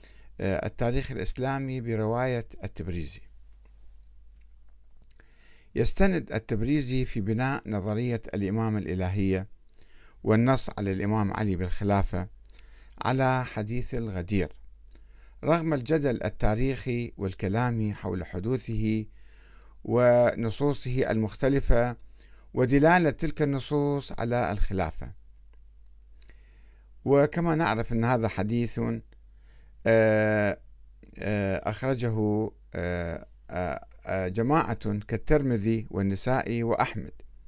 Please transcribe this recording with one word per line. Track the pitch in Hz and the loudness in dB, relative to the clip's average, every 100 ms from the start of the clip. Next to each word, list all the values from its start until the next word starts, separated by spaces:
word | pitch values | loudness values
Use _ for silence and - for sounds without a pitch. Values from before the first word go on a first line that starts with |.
| - - - - | -20 -20 -20 -6
آه، | 98 92 110 | -2 -2 -4
التاريخ | - 120 123 - | -2 0 0 -2
الإسلامي | 123 - - 131 135 135 131 | -6 -4 -4 -2 -2 -4 -6
برواية | 117 113 107 117 127 120 113 - | -2 -2 0 0 0 -2 -6 -10
التبريزي. | 107 - 92 85 73 - - - - - - - - - - - - - - - - - - - - - - - - - - | -10 -8 -6 -4 -6 -10 -18 -20 -20 -20 -20 -20 -20 -20 -20 -20 -20 -20 -20 -20 -20 -20 -20 -20 -20 -20 -20 -20 -20 -20 -8
يستند | - - - 196 185 - | 0 2 6 4 4 -2
التبريزي | 107 - 95 123 147 123 127 | -6 -4 -4 0 -2 0 -2
في | 127 120 | -2 -4
بناء | 98 110 131 139 - | -2 -2 -2 -4 -4
نظرية | 104 98 107 123 117 - | -4 -2 -4 -2 -4 -4
الإمامة | 101 98 107 110 107 | -4 -2 0 0 -2
الإلهية | - 92 92 101 95 92 98 - - - - - - - | -2 -2 -2 0 2 0 -2 -16 -20 -20 -20 -20 -20 -6
والنص | 101 110 120 135 - - | 2 4 6 2 0 -4
على | 101 | -4
الإمام | 95 101 107 101 | -2 -2 0 0
علي | - 104 90 | -2 -2 -2
بالخلافة | 92 - 101 101 101 90 92 - - - - - - - | -2 0 2 2 2 -2 -6 -12 -20 -20 -20 -20 -20 -6
على | - 131 131 131 | -2 2 2 2
حديث | 127 - 107 120 110 | -2 -6 -4 -4 -4
الغدير، | 123 113 92 87 101 78 - - - - - - - - - | -4 -4 -6 0 0 0 -4 -18 -20 -20 -20 -20 -20 -20 -8
رغم | 135 165 160 | 0 0 0
الجدل | 151 120 156 139 117 | -2 0 0 0 -2
التاريخي | 107 - 113 110 131 127 131 120 120 - | -4 0 2 2 0 -2 -4 -6 -6 -6
والكلام | 98 - 98 104 123 117 107 | -8 -4 -4 -2 -2 -2 -4
حول | 101 101 95 | -4 -6 -6
حدوثه | 82 95 107 131 - 110 107 110 107 - - - - - - - | -6 -6 -4 -6 -4 -2 0 -2 -4 -14 -20 -20 -20 -20 -20 -14
ونصوصه | - 117 123 120 120 - 113 101 143 139 127 127 - | -2 4 6 6 6 2 -4 0 0 0 -2 -2 0
المختلفة | 110 107 - 135 139 - 120 120 117 - - - - - | 0 -2 0 2 2 6 6 6 -2 -14 -20 -20 -20 -8
ودلالة | - 127 139 156 180 160 | 0 4 6 8 6 4
تلك | 131 160 - | 0 -2 0
النصوص | 143 139 - 147 143 143 - - | 0 0 -2 0 0 -2 -6 -6
على | 117 120 87 | -2 0 0
الخلافة. | 98 - 95 80 - 60 - - - - - - - - - - - - - - - - - - - | 2 2 2 -2 -4 -10 -14 -20 -20 -20 -20 -20 -20 -20 -20 -20 -20 -20 -20 -20 -20 -20 -20 -20 -8
وكما | 127 139 147 170 170 | 2 4 4 2 0
نعرف | 156 113 110 117 | 2 2 0 0
أن | 117 | 0
هذا | 117 127 113 | 2 2 0
حديث، | - 104 120 117 - 117 113 - - - - - - - - 113 | -2 -2 0 -2 -2 -4 -4 -10 -20 -20 -20 -20 -20 -20 -4 4
آه، | 113 110 107 107 107 104 - - - - - - - | 6 6 4 4 2 2 -2 -10 -20 -20 -20 -20 -8
آه، | 98 104 98 92 - | -4 0 0 -2 -2
أخرجه، | 110 131 131 120 110 104 104 110 - - | -4 -2 0 0 0 2 2 -2 -6 -12
آه، | 85 87 87 85 82 - - - | -6 -4 -2 -4 -8 -12 -20 -10
آه، | 90 87 67 - - - | -6 -4 -6 -10 -16 -6
آه، | 95 92 | -4 -2
جماعة | 95 117 160 123 117 107 104 - | -2 2 2 0 -4 -4 -6 -4
كالترمذي | 113 - 151 135 117 107 113 - | -4 4 4 4 0 0 0 -2
والنسائي | 92 98 98 123 131 - 117 | -2 -2 0 0 0 0 -2
وأحمد. | 117 110 123 - - - - - | 0 0 0 -2 -10 -14 -18 -20